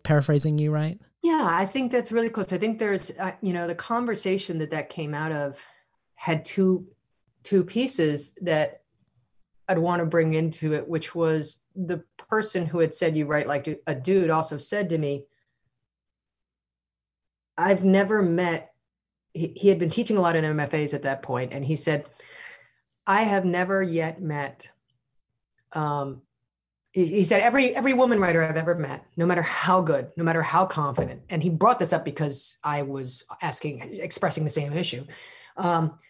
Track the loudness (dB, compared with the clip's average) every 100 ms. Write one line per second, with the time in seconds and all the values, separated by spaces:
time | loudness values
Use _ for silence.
0 | 2 2 4 2 2 0 0 0 -2 -6
1 | _ -4 0 2 2 2 0 -2 0 0
2 | 0 0 0 -2 -4 -2 -2 -2 -2 0
3 | -2 -6 -8 -4 -4 -2 -4 -6 -4 -4
4 | -2 -2 -2 -2 -2 -4 -4 -6 -8 -8
5 | -6 -4 -4 -4 -4 -8 -20 _ _ _
6 | _ -10 -2 -2 -2 2 2 2 -2 _
7 | _ _ _ _ 0 2 2 0 -2 2
8 | 0 0 -6 -6 0 2 0 -4 _ _
9 | _ _ _ _ _ _ -2 0 2 0
10 | 2 2 2 2 0 -2 -2 -2 -2 -6
11 | -4 -2 0 0 -2 -12 _ -8 -6 -6
12 | -8 -20 -2 -2 0 -2 -2 0 0 2
13 | 0 0 0 0 0 -2 -4 -8 -6 -4
14 | 2 2 4 2 0 -4 -4 -4 -2 -2
15 | -2 -4 -8 _ _ _ _ _ _ _
16 | _ _ _ _ _ _ _ _ _ _
17 | _ _ _ _ _ -2 2 4 6 6
18 | 4 2 2 2 0 -2 -6 _ _ _
19 | _ _ _ -8 -8 2 4 4 2 0
20 | 0 2 4 2 0 0 -2 -2 -2 -4
21 | -4 -6 -4 -4 -4 -6 -4 -2 0 -2
22 | -4 _ -20 -20 -20 -20 _ _ _ _
23 | 0 2 4 2 2 0 0 0 0 0
24 | -2 -4 -6 -4 -6 -10 -20 _ _ _
25 | _ _ _ _ _ _ _ -4 -4 -4
26 | -6 -10 _ _ _ _ _ _ _ 0
27 | 0 2 4 4 4 4 2 2 2 4
28 | 4 4 4 2 2 0 0 -2 -2 -8
29 | -10 -2 2 2 0 -2 2 4 4 0
30 | -2 -2 0 2 2 2 2 0 -2 -2
31 | -4 -8 -6 -2 0 4 4 4 0 0
32 | -2 -4 0 2 0 -2 -4 -4 -4 -6
33 | -2 -4 -4 -8 -4 -2 -4 -8 -12 -10
34 | -6 -2 0 0 -2 -2 -2 -4 -4 -6
35 | -12 -18 -20 -20 -18 -4 0 2 0 -4
36 | _